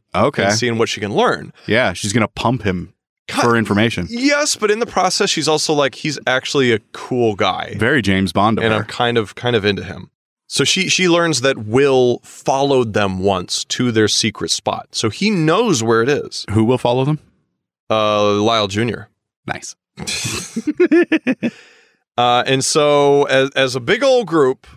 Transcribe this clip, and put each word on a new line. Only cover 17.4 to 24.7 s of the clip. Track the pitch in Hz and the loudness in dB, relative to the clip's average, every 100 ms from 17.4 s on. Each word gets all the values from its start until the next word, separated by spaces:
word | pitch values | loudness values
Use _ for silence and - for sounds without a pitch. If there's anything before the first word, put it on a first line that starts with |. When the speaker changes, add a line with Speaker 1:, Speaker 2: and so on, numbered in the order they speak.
| _ _ _ _ - | _ _ _ _ -4
Speaker 2:
Uh, | 110 107 107 104 104 | 0 0 2 2 2
Lyle | 107 113 104 | 2 0 0
Junior. | 101 120 - - _ _ _ - | -2 -4 -6 -12 _ _ _ -12
Speaker 1:
Nice. | - - - _ - | -10 -12 -20 _ -16
<laughs> | - - - - - - 302 294 349 330 349 320 - - 233 - - _ _ _ _ - | -10 -8 -8 -10 -10 -8 -6 0 2 2 2 -2 -2 -4 -6 -10 -20 _ _ _ _ -2
Speaker 2:
Uh, | 123 123 120 | 2 2 2
and | 135 127 | 0 0
so | 160 147 147 143 143 139 | 2 4 4 4 4 4
as, | 131 135 | 2 2
as | 135 131 127 | 0 -2 -2
a | |
big | 120 226 | -2 0
old | 269 254 185 | 2 2 2
group, | 160 131 131 - | 2 2 0 -10